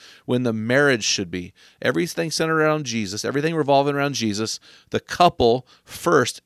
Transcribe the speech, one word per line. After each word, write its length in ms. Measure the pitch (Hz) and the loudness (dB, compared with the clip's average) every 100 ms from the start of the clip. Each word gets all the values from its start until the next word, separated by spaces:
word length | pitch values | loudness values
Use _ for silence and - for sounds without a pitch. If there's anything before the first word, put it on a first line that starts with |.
| - - | -20 -18
when 200 | - 123 | -2 0
the 80 | 123 | 0
marriage 520 | 110 110 131 147 123 | -2 0 2 4 2
should 260 | - - 92 | 0 -4 -4
be. 220 | 90 90 - _ _ | -8 -10 -18 _ _
Everything 480 | - 160 175 - 165 | -2 -2 -2 -4 -6
centered 320 | - 160 160 | -2 -2 2
around 240 | 156 151 135 | 2 0 -2
Jesus, 380 | 113 98 104 | -4 -4 -4
everything 300 | 110 131 156 | -4 -2 -2
revolving 400 | 160 139 139 143 | -2 2 4 2
around 200 | 143 143 | 0 -2
Jesus, 440 | 123 110 101 110 - - - _ | -2 -2 -2 -4 -8 -14 -20 _
the 100 | 113 | -6
couple 680 | - - 175 - 120 123 - _ | -6 2 2 4 2 2 -2 _
first, 560 | _ - 170 160 123 - | _ -6 2 4 2 -2